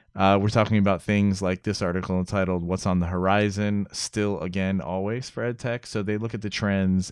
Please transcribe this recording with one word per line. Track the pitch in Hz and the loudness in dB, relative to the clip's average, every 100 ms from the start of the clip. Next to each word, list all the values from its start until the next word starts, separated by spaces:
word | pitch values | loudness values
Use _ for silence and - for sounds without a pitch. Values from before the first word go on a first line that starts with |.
| _ 95 | _ 2
uh, | 95 101 | 4 6
we're | 104 | 4
talking | 113 104 107 | 2 4 4
about | 98 87 | 4 2
things | - 101 101 95 | 0 2 2 2
like | 92 92 | 0 -2
this | 110 95 | -2 -2
article | 90 92 90 92 | -2 -2 -2 -2
entitled | 90 101 92 90 | 0 0 0 0
"What's | 87 92 101 | -2 -2 0
on | 90 | 0
the | 85 | 0
Horizon?" | 90 95 104 104 98 104 104 98 | 0 2 2 2 0 -2 -2 -4
Still, | - - 107 104 95 | -8 -6 -2 -2 -2
again, | 90 95 95 95 | -4 -2 -2 -2
always | - 95 101 120 - | -2 -4 -4 -6 -8
for | 117 | -6
ed | 120 117 | -6 -4
tech. | 123 120 - | -6 -6 -6
So | 110 | -4
they | 101 107 | -2 -2
look | 113 | -4
at | 113 | -6
the | 104 | -6
trends | - 104 98 95 92 92 | -4 0 2 2 2 0